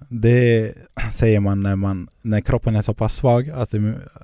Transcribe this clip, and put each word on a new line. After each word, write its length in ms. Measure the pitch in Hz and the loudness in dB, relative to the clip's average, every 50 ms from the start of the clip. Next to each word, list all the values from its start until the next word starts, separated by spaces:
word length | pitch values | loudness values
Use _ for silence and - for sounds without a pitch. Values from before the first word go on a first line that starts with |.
| - - | -10 -12
det 640 | 120 117 107 117 120 123 123 120 117 113 110 107 - - - - - - - 110 - | -6 0 2 4 4 4 4 4 2 2 0 -2 -8 -14 -20 -16 -10 -8 -6 -6 -2
säger 280 | - 120 113 110 104 | 0 2 4 4 4
man 220 | 101 98 98 98 98 | 2 0 0 0 0
när 140 | 98 98 | 0 0
man, 320 | 95 98 98 95 92 90 - _ _ - | 0 -2 -2 -4 -6 -8 -14 _ _ -6
när 180 | 117 107 104 | -2 -2 -2
kroppen 360 | - - - 120 - 123 110 | 0 0 0 0 0 0 0
är 60 | 104 104 | 0 0
så 120 | - 104 | -2 -2
pass 200 | - 110 110 - | -2 -2 -4 -2
svag 360 | - - 131 120 120 127 147 | 0 2 2 2 2 0 -2
att 220 | 156 139 117 - - | -6 -8 -6 -4 -2
immu-, 340 | 107 104 107 110 - - - - - | -2 -2 -2 -4 -6 -12 -18 -20 -20